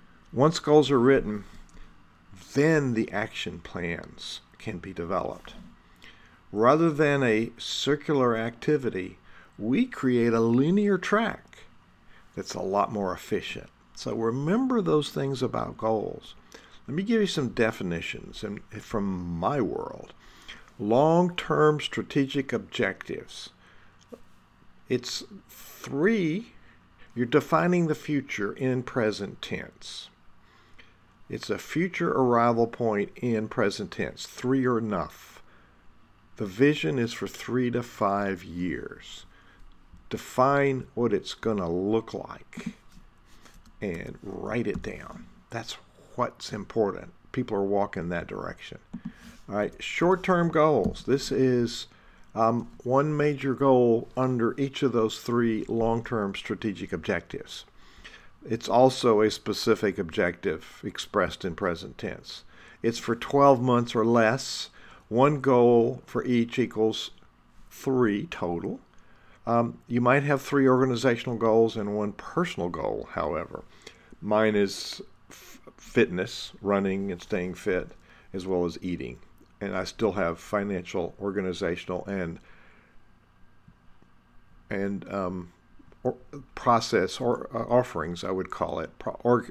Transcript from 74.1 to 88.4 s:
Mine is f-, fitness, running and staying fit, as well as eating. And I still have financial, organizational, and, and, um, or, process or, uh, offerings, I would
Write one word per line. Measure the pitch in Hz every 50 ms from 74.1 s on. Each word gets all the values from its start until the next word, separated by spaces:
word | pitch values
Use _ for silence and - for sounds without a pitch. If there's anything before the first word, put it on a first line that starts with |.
| - -
Mine | - 101 107 107 110 110 104
is | 104 101 98 92 - - - - - - - - - - -
f-, | - - - - - - - - -
fitness, | - - - - 127 113 - 90 90 92 117 - - - - - -
running | - 98 101 98 98 98 95 98 98 98
and | 92 87
staying | - - - 95 90 92 90
fit, | - - 107 92 90 - - - - - - - - - -
as | - 98 90 95
well | 95 90 87
as | 87 82 -
eating. | - 92 87 78 67 60 62 - - - - - - _ _ _
And | - 98 95
I | 92 98
still | 90 - - 113 107 90
have | 101 92 85 82 -
financial, | - - - 104 101 101 101 90 90 - - 95 87 85 - -
organizational, | 101 101 95 98 95 92 90 85 101 85 87 87 - - 92 92 -
and, | 98 101 98 90 82 82 95 - - - - - - - - _ _ - - - - - _ _ _ _ _ - - - - - - - _ _ - - - - - - _ _ _ _ - - - - - - -
and, | 104 98 98 101 101 95 - - 98
um, | 98 95 90 95 92 90 87 - _ _ _ - - - - - - -
or, | 123 - - - - - - - - -
process | - - 131 117 117 117 - - 107 87 - - -
or, | 127 120 120 - - - -
uh, | 117 - -
offerings, | 117 123 123 - - 85 78 82 87 87 -
I | 92
would | 95 92